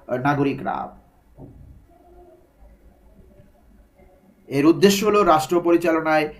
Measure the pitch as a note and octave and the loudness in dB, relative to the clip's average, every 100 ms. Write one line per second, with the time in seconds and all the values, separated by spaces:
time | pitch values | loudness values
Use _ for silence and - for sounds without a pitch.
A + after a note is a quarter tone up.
0 | - B2+ C3+ C#3 C#3 - - - - - | -10 -4 -2 -2 -2 -4 -8 -8 -10 -16
1 | _ _ _ - - - - - _ F4 | _ _ _ -20 -20 -20 -20 -20 _ _
2 | F4 F4 F4 _ _ _ - _ _ _ | _ -20 -20 _ _ _ -20 _ _ _
3 | _ _ - - - _ _ _ _ _ | _ _ -20 -20 -20 _ _ _ _ _
4 | - _ _ _ - C#3 D3 D#3 G3 G3 | -20 _ _ _ -8 0 2 4 4 2
5 | G#3+ G#3 F3+ D3+ - F3 F3 E3+ E3+ D#3+ | 0 2 4 2 2 -2 2 0 0 -2
6 | D#3 D#3 D3+ - | 0 -2 -2 -8